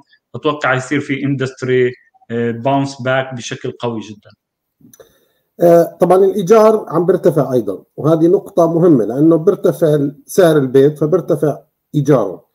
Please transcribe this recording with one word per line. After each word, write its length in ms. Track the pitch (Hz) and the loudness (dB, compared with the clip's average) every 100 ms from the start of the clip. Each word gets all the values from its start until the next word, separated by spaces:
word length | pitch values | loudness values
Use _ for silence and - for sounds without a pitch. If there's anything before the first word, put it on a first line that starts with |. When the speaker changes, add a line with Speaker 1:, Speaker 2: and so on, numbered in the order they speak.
| _ _ _ 123 | _ _ _ -8
Speaker 1:
أتوقع 380 | 156 147 131 | -6 -4 -4
يصير 260 | 127 127 147 | -4 -4 -6
في 220 | - 135 | -4 -6
industry، 720 | 139 139 127 - 127 127 123 127 _ _ _ | -4 -4 -6 -6 -2 0 0 -4 _ _ _
آه، 200 | 117 117 | -6 -4
bounce 400 | 117 123 139 135 | -4 -2 -2 -4
back 440 | - 123 131 131 127 | -6 -4 -2 -4 -10
بشكل 360 | - 127 127 | -12 -10 -12
قوي 280 | - 120 113 | -8 -8 -8
جدًا. 300 | 110 104 _ _ _ _ _ _ _ _ _ _ _ _ _ - | -12 -18 _ _ _ _ _ _ _ _ _ _ _ _ _ -2
Speaker 2:
آه، 360 | 170 170 165 - | 4 4 2 0
طبعًا 160 | 175 185 | 2 4
الإيجار 680 | 196 190 175 226 214 214 - | 2 0 2 4 4 2 -2
عم 180 | 151 175 | -4 0
بيرتفع 480 | 180 175 156 131 | 2 0 0 -2
أيضًا، 300 | 127 98 92 _ - | -2 -4 -10 _ -6
وهذه 320 | 147 160 165 | -2 2 2
نقطة 460 | 190 - - 165 | 0 -2 0 0
مهمة، 320 | 165 180 139 101 | 2 2 2 0
لأنه 300 | 127 160 165 | 0 2 2
بيرتفع 520 | 165 185 196 147 165 151 143 - _ | 0 0 -2 0 0 0 -2 -6 _
سعر 320 | - 175 156 | 2 4 2
البيت 420 | 131 131 139 147 | 2 4 2 2
فبيرتفع 580 | 151 180 - 156 151 - _ _ _ 151 | -2 -2 -2 -2 -2 -4 _ _ _ -4
إيجاره. 500 | 139 135 98 82 _ | 2 2 0 -8 _